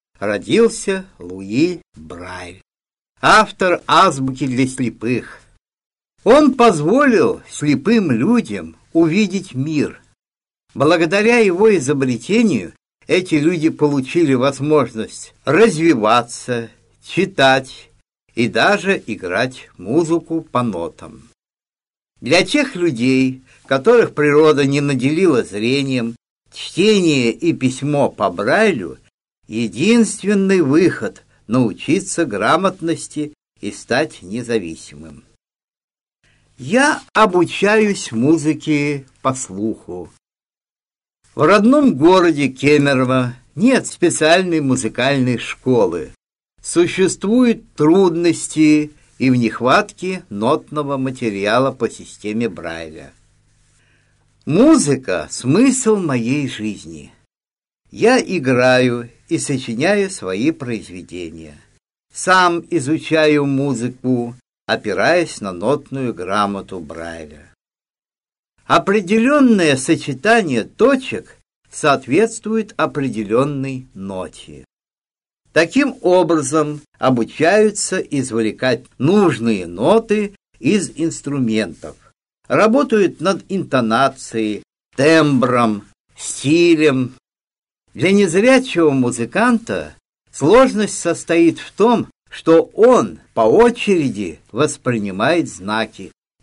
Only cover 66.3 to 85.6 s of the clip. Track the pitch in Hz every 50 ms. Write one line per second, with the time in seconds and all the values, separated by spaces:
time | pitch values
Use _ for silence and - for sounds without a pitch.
66.3 | 98 104 101 101 101 98 92 - 98 90 78 73 80 82 82 82 82 82 78 73
67.3 | 73 73 73 _ _ _ _ _ _ _ _ _ _ _ _ _ _ _ _ _
68.3 | _ _ _ _ _ _ _ - 139 170 165 190 196 220 180 170 220 226 226 269
69.3 | 294 294 262 240 220 190 170 151 135 131 - - 160 147 - 147 135 127 - 214
70.3 | 233 233 196 147 123 110 95 - - - 214 269 277 269 - - 113 90 - -
71.3 | - _ _ _ _ _ _ _ - - 156 147 139 135 - 120 135 185 220 226
72.3 | - - - 214 220 220 214 - - - 156 - - 151 135 127 104 110 107 95
73.3 | 110 123 143 147 143 135 135 135 131 131 131 - _ 95 98 98 95 92 87 -
74.3 | - - - 80 73 67 65 _ _ _ _ _ _ _ _ _ _ _ _ _
75.3 | _ _ _ _ _ 156 170 - - 262 294 254 - - - 185 180 185 170 160
76.3 | 170 156 135 127 151 156 147 151 147 147 - _ _ _ 117 131 131 117 113 -
77.3 | - - 156 170 202 214 220 214 214 - - - 190 180 - - 147 139 127 -
78.3 | 110 117 110 107 - - 131 127 117 120 - _ _ - 123 156 196 214 196 165
79.3 | 123 104 117 117 107 95 87 85 87 92 123 165 214 226 220 220 208 214 104 -
80.3 | - _ _ _ _ _ 113 147 202 202 160 131 - 139 165 160 - - - 143
81.3 | 143 135 123 110 110 110 104 85 78 - - 76 - _ _ _ _ _ _ _
82.3 | _ _ _ - 127 156 208 220 233 285 285 - 220 214 190 147 - - 156 190
83.3 | 190 - - - 196 185 135 - 139 131 113 110 113 123 139 135 131 - - -
84.3 | - 113 110 107 104 92 - _ _ _ _ _ _ - 139 160 160 160 156 147
85.3 | 139 123 131 123 123 120